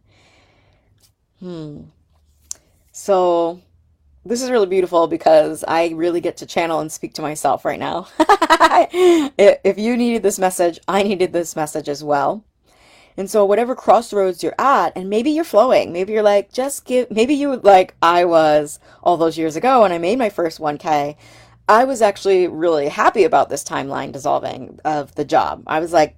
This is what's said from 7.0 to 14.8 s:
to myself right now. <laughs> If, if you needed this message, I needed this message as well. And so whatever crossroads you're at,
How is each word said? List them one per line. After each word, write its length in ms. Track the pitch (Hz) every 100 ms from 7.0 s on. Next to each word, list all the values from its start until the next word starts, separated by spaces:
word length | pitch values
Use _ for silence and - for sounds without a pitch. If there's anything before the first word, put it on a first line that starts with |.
| 165 -
to 60 |
myself 440 | 151 151 143 - -
right 140 | 95
now. 280 | 139 170 190 -
<laughs> 0 | - 392 311 320 320 359 -
If, 680 | 349 359 339 277 - 202 -
if 140 | 196 190
you 200 | 220 240
needed 260 | 240 233
this 160 | 190 -
message, 400 | 185 190 175 165 -
I 160 | 190
needed 300 | 208 185 180
this 220 | 170 165 165
message 340 | 151 156 147
as 140 | 143
well. 400 | 151 143 139 202 - _ _ _ _ _ _ -
And 120 | 190
so 160 | 214 196
whatever 300 | 208 240 247
crossroads 680 | - 196 233 202 190 175
you're 140 | 165 -
at, 360 | 254 240